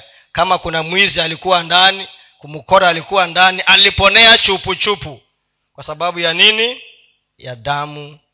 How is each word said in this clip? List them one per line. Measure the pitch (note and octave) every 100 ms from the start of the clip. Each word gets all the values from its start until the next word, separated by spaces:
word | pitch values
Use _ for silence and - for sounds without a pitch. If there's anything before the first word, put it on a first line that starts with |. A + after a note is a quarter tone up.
| - _ _
kama | - F3+ F3+
kuna | E3+ D#3+
mwizi | D#3+ F#3 G3 F3+
alikuwa | D#3+ D#3+ F#3 F3+
ndani, | E3 F3+ F#3+ G3 F#3 - _ _
kumkora | C#3+ D3+ - F#3+ F3+
alikuwa | E3 - G3 F3
ndani, | E3+ F#3 F#3
aliponea | F#3 F#3+ G3 - G3 G#3 A3+ A#3
chupu | - F#3 F#3+
chupu. | F3+ G#3+ G3 D#3 B2 _ _ _ _ _
Kwa | -
sababu | C#3+ D3+ F3 E3+
ya | E3+
nini? | E3+ G#3 A3 A#3 C4+ - _ _ _ _ _
Ya | B2+ A#2+
damu | A2+ C#3+ D3+ D3 D3 D3+ _